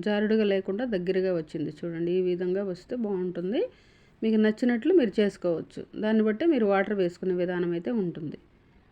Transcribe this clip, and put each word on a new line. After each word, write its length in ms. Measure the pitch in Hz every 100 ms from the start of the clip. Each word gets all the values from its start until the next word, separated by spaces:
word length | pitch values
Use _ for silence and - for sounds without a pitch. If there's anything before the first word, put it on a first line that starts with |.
| 196
జారుడుగా 380 | 208 208 220
లేకుండా 400 | 208 196 190 196
దగ్గరగా 500 | 254 196 180 185 190 175
వచ్చింది. 320 | 160 160 151 151
చూడండి, 320 | 175 165 170
ఈ 100 | 185 180
విధంగా 340 | 175 180 185 202
వస్తే 260 | 175 - 247
బాగుంటుంది. 680 | 208 190 185 175 180 262 494 - _ _ _ -
మీకు 180 | 220 220 214
నచ్చినట్లు 480 | 214 240 240 302 370
మీరు 120 | 233 202
చేసుకోవచ్చు. 640 | 202 196 175 160 - - - -
దాన్ని 220 | 214 220
బట్టి 240 | 214 214 339
మీరు 200 | 277 208
వాటర్ 320 | 196 196 202
వేసుకునే 340 | 180 175 185 180
విధానం 300 | 180 180 175
అయితే 180 | 170 175
ఉంటుంది. 480 | 233 180 - 156 - _ _ _ _ _